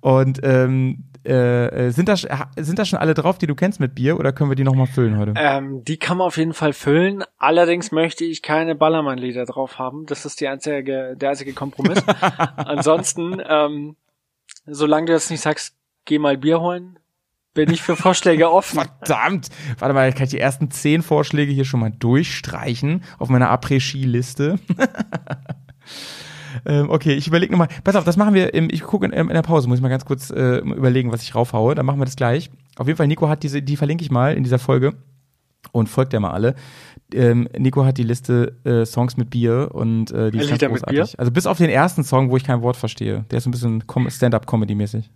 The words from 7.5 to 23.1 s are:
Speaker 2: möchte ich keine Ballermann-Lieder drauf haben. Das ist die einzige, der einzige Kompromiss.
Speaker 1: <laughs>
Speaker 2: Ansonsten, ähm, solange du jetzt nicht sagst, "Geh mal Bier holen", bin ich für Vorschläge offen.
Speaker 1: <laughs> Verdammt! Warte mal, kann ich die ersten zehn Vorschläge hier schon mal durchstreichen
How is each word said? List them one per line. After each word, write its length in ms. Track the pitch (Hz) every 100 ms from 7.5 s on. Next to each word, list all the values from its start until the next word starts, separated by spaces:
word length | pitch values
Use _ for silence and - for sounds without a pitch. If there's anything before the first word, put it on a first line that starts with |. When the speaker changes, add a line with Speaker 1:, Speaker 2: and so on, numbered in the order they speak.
| 165 170 175 170
Speaker 2:
möchte 320 | 160 165 -
ich 200 | 165 160
keine 320 | - 151 165 151
Ballermann-Lieder 720 | 156 160 147 127 127 123 123
drauf 340 | 127 131 -
haben. 260 | 131 139 156
Das 200 | 143 147
ist 140 | -
die 60 | 160
einzige, 680 | 139 151 143 135 135 131 127
der 140 | 139
einzige 220 | 139 139
Kompromiss. 500 | 131 139 - 180 185 - 196 185
Speaker 1:
<laughs> 240 | - 151 -
Speaker 2:
Ansonsten, 840 | 151 147 143 165 190 - 170 185 -
ähm, 480 | 156 147 147 147 151 _ _ _ _ _ - -
solange 420 | 147 151 151 165
du 60 |
jetzt 180 | 165 -
nicht 100 | 165
sagst, 340 | 156 156 - _ _ _ -
"Geh 140 | 151
mal 180 | 147 135
Bier 240 | 143 165
holen", 380 | 170 175 180 180 _ _ _ _ _
bin 180 | - 151
ich 100 | 165
für 140 | - 165
Vorschläge 560 | 190 180 185 156 165
offen. 280 | 175 - - -
Speaker 1:
<laughs> 60 | _
Verdammt! 500 | - 117 135 190 - - 151 117
Warte 140 | 131
mal, 200 | 139 131
kann 120 | 135 131
ich 40 |
die 100 | 143
ersten 300 | 135 135 143
zehn 320 | - 151 156
Vorschläge 500 | 165 151 147 147 143
hier 140 | 135 135
schon 140 | 135
mal 120 | 110
durchstreichen 1120 | 104 120 131 - - - - 143 120 143 160 -